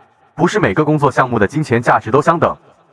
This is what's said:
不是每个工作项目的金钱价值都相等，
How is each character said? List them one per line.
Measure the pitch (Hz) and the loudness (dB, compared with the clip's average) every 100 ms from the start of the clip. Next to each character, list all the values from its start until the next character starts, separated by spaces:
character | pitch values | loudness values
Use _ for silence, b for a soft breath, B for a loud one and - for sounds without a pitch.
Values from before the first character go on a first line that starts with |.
| _ _ _ - | _ _ _ -4
不 | 175 | -2
是 | 214 | 0
每 | 139 | 0
个 | 95 | 0
工 | 151 151 | 0 0
作 | 139 | 0
项 | - 127 | 0 -2
目 | 117 | 0
的 | 98 | 0
金 | 156 | -2
钱 | 151 120 | -2 0
价 | 120 - | 0 -2
值 | 110 | 0
都 | 127 | 0
相 | 160 165 | 2 0
等， | 123 - _ _ _ | -2 -4 _ _ _